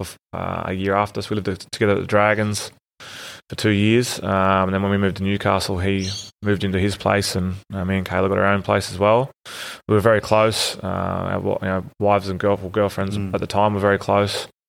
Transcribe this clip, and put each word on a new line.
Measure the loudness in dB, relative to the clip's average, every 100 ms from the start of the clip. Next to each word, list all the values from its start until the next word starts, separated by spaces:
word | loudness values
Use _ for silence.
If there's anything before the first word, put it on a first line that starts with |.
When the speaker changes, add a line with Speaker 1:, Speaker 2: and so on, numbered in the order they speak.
Speaker 1:
Bef-, | -14 -14 -12
uh, | -8 -6 -6 -6
a |
year | -4 0
after, | 0 0 -4
so | -4
we | -4
lived | -4 -6
t-, | -8
together | -2 2
at | 2
the | 2
Dragons | 4 4 4 0 -2 -8 _ _ _ -18 -16 -16 -16 -14
for | -2
two | 2
years. | 4 4 4 2 -4
Um, | -2 2 4 4 2
and |
then | 0
when | 0
we | 2
moved | 0 0
to |
Newcastle, | -2 0 0 0 -2 -2
he | 0 0 -2 -8 -12 -6
moved | -2 0
into | 0 0
his | 0 0
place, | 0 2 0
and, | -2 -4 -6 -10
uh, | -6
me | -2 -2
and | -2
Kayla | 0 0
got | 2
our | 2
own | 0
place | 0 0 0
as | 2
well. | 4 4 0 -8 -18 -14 -14 -8 0
We |
were | 4
very | 4 4
close. | 4 4 4 2 -4 -4
Uh, | -6
our | -4 -2 -4 -4 -2
wa-, | -2 -2
you | -2
know, | -4 -4 -2
wives | 2 2 0
and | -2
girl-, | 0 0
well, | -2
girlfriends | 0 0 0 -4 -4
Speaker 2:
Mm. | -4
Speaker 1:
at | -4
the | -2
time | 0 2
were | 2
very | 2 2
close. | 2 2 2 -2 -10 _